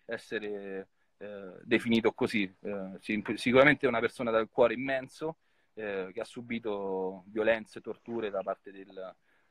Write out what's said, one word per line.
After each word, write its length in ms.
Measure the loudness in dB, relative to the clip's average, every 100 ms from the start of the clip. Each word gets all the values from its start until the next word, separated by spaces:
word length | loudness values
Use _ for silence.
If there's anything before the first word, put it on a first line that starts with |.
| -10
essere, 840 | -10 -6 -6 -4 -8 -8 -8 -10 _ _ -16
eh, 360 | -14 -12 -14 -12
definito 500 | 0 0 4 4 2
così. 300 | 2 0 0
Eh, 480 | -2 -4 -8 -6 -8 -10
sim-, 340 | -4 -4 -2 -2
sicuramente 500 | 4 8 8 6 2
è 40 |
una 100 | 2
persona 320 | 0 -2 0
dal 180 | 2 2
cuore 240 | 4 4
immenso, 640 | 4 -2 -4 -6 -8 -8 -8 _ _ _
eh, 360 | -10 -6 -4 -6
che 80 | -8
ha 40 | -10
subito 960 | -10 -6 -4 -2 -2 -2 -2 -2 -6 -6
violenze, 540 | 0 4 2 0 -12
torture 480 | -10 -10 -6 -4 -2
da 120 | -2
parte 300 | -4 -6 -8
del, 440 | -16 -16 -14 -14 -16 _ _ _